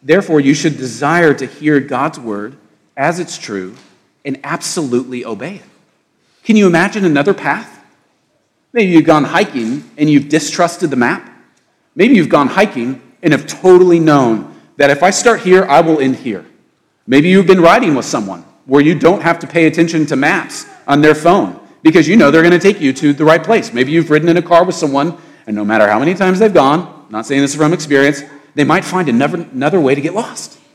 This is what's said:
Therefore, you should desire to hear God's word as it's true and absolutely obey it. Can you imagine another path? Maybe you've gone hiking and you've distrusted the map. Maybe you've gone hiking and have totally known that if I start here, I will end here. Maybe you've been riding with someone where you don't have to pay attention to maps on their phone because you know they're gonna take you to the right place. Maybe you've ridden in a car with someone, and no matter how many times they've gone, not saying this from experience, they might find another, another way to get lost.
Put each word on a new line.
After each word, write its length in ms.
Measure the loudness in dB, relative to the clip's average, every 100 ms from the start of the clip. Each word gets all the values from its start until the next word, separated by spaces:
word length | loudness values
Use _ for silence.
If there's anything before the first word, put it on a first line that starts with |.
Therefore, 380 | 0 0 2 0
you 120 | 2
should 240 | 0 -2 -4
desire 560 | -10 -6 -2 0 0
to 120 | 0 -6
hear 320 | -6 0 0
God's 400 | -2 -6 -6 -8
word 380 | -12 -10 -12 -18 _ _ _ -6
as 240 | -6 -4
it's 180 | -10 -12
true 380 | -10 -10 -10 -16 _ _ _ _
and 160 | -12 -12
absolutely 840 | -8 -10 -8 -8 -4 -4 -4 -12
obey 320 | -10 -12 -12 -16
it. 60 | _ _ _ _ _ _ _ _
Can 140 | 0 2
you 100 | 4
imagine 380 | 2 -2 -2
another 280 | -2 0 0
path? 500 | -2 -4 -6 -8 -20 _ _ _ _ _ _ _ _ _
Maybe 180 | -4 2
you've 140 | 2
gone 180 | 4 2
hiking 680 | 2 -2 -2 -4 -6 -8 -10 -4
and 140 | 0
you've 180 | 2 0
distrusted 640 | -4 -4 -4 -4 -2 -6
the 60 | -2
map. 340 | -2 -2 -10 -20 _ _ _ _ _
Maybe 220 | -2 2 4
you've 120 | 2
gone 200 | 0 0
hiking 520 | 0 -2 -2 -8 -8 -14 _
and 100 | -2
have 140 | -2 -4
totally 540 | -4 4 6 6 4
known 520 | 4 2 2 -2 -6 -20 _ _
that 140 | 0
if 140 | 2
I 60 | 0
start 320 | 0 0 0
here, 220 | 2 2 4
I 160 | 2
will 180 | 2 0
end 160 | 0 -4
here. 280 | -6 -10 -12 _ _ _ _ _ 0
Maybe 220 | 2 4
you've 180 | 2 4
been 140 | 4
riding 340 | 4 4 2
with 120 | -2 -4
someone 380 | -6 -6 -12 -18 _ 0
where 160 | 2
you 160 | 2 2
don't 240 | 2 2
have 160 | -2 -4
to 80 | -4
pay 200 | 0 0
attention 380 | 2 -2 0 -2
to 100 | -2
maps 500 | -2 -4 -6 -16 -18 -20 -2
on 120 | 2
their 140 | 4
phone 460 | 2 2 2 0 -8 -20 _
because 260 | 2 2 4
you 80 | 4
know 160 | 4
they're 100 | 4
gonna 160 | 4 4
take 220 | 2 0
you 120 | -2
to 180 | -2 -2
the 120 | 0
right 200 | 2 2
place. 280 | 2 -2 -2
Maybe 200 | -4 -2
you've 180 | 0 0
ridden 180 | 0 2
in 80 | 0
a 60 |
car 220 | 2 2
with 100 | 2
someone, 420 | -2 -4 -2 -4 -6 -18 -20 -10
and 100 | -6
no 80 |
matter 240 | -2 0 2
how 100 | 2
many 160 | 0
times 240 | 0 -2 2
they've 140 | 2
gone, 540 | 2 2 0 -4 -16 _
not 180 | -12 -4
saying 140 | -2
this 140 | -2
from 180 | 0 -2
experience, 500 | -2 0 2 2 0 -8 -20 _
they 100 | -4
might 200 | 0 0
find 240 | -2 -6 -2
another, 320 | 0 -2 -4 -10
another 280 | -6 -2 0
way 140 | 0
to 60 | 0
get 140 | -2
lost. 440 | -6 -10 -12 -20 -20 _